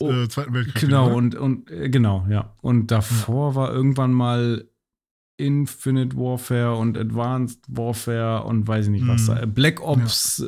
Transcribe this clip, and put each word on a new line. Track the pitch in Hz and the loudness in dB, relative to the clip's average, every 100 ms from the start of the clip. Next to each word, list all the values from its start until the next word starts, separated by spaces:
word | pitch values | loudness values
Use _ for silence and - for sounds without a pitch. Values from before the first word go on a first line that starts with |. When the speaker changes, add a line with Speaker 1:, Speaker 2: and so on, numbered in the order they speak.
Speaker 1:
Oh, | 151 | -2
Speaker 2:
äh, | 127 120 | 0 -2
Zweiten | - 143 | -4 -4
Weltkrieg, | 123 120 - | -4 -2 0
Speaker 1:
genau, | 147 139 127 | 2 4 4
Speaker 2:
oder? | |
Speaker 1:
und, | 120 120 120 | 4 2 0
und, | 135 127 - | -2 -2 -6
äh, | 165 139 | -8 -2
genau, | 131 110 98 92 | 2 2 2 0
ja. | 104 104 - | -2 -4 -8
Und | 123 120 113 | 0 0 2
davor | 113 104 117 104 123 147 | 0 0 -2 -2 -2 0
Speaker 2:
Ja. | |
Speaker 1:
war | 135 131 | -2 -2
irgendwann | 131 131 135 127 | 0 0 2 2
mal | 127 123 120 120 117 - _ _ _ _ _ _ - | 2 2 0 0 -2 -6 _ _ _ _ _ _ -6
Infinite | 139 143 139 - - 131 127 131 | 0 0 0 -4 -2 0 0 -2
Warfare | 127 127 - 123 120 117 | -4 -4 -2 0 0 0
und | 113 110 | 0 -2
Advanced | 110 113 120 127 123 - - | -2 -2 -2 -2 -4 -6 -12
Warfare | 123 117 117 - 117 113 113 | -6 -4 -4 -4 -2 -2 -2
und | 107 113 107 | -2 0 0
weiß | 110 104 | 0 2
ich | |
nicht | 104 123 | 2 2
was | 120 | 2
Speaker 2:
Mhm. | 113 | 2
Speaker 1:
da. | 117 117 | 2 0
Black | 107 147 165 | 2 2 2
Ops, | - 139 117 - - | 0 2 2 0 -2
Speaker 2:
Ja. | - | -4